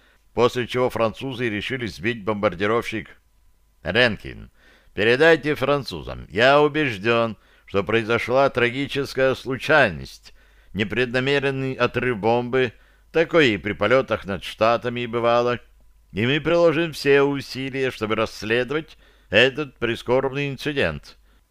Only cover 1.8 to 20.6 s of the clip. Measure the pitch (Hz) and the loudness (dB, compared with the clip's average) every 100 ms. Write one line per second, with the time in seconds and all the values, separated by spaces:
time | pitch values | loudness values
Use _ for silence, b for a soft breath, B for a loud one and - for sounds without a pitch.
1.8 | 117 - 98 120 98 104 101 87 101 117 | -8 -6 -6 -6 -4 -2 -2 -2 -2 -2
2.8 | 107 110 - - _ _ _ _ _ _ | -2 -8 -10 -20 _ _ _ _ _ _
3.8 | - 92 123 98 67 58 55 b b b | -4 2 2 0 -12 -18 -20 b b b
4.8 | b - 107 123 160 165 143 143 131 143 | b -2 2 4 6 4 2 -2 0 -2
5.8 | 127 85 62 64 60 87 123 143 151 147 | -2 -10 -10 -14 -8 2 4 6 4 2
6.8 | 147 104 104 117 117 104 b b b 98 | -2 -2 0 2 0 -4 b b b -2
7.8 | 95 113 110 117 - 123 139 123 120 123 | 0 0 2 -2 2 2 2 2 -2 -2
8.8 | 139 139 135 - 131 127 113 131 - 156 | -6 -6 -6 0 0 0 -6 -8 2 4
9.8 | 123 76 65 - - b b b b - | 4 0 -12 -18 -20 b b b b -4
10.8 | 110 110 127 127 131 143 139 135 131 131 | -4 0 0 0 0 0 0 -4 -6 -2
11.8 | 120 - 123 117 104 120 120 131 127 b | -2 0 -2 -2 0 0 0 0 -2 b
12.8 | b b b 156 165 170 143 101 101 92 | b b b -2 2 4 4 2 -4 -2
13.8 | 104 127 120 104 85 95 - - 110 117 | 2 2 2 -4 -4 -8 -8 0 2 2
14.8 | 123 120 123 117 117 120 120 120 - _ | -2 -6 -4 -2 2 2 2 -2 -8 _
15.8 | _ _ _ 90 117 147 151 170 170 151 | _ _ _ -4 0 0 2 4 4 4
16.8 | 170 143 143 139 143 143 123 123 135 131 | -2 -2 4 4 4 0 -8 -8 -8 -4
17.8 | 131 - 107 107 110 - 104 117 123 147 | -4 -2 -2 0 -2 -4 -2 0 0 -4
18.8 | 160 - b b b 98 127 131 147 _ | -6 -18 b b b 4 4 2 -8 _
19.8 | 117 113 - 123 131 131 143 135 | -6 -4 0 0 0 -4 -6 -6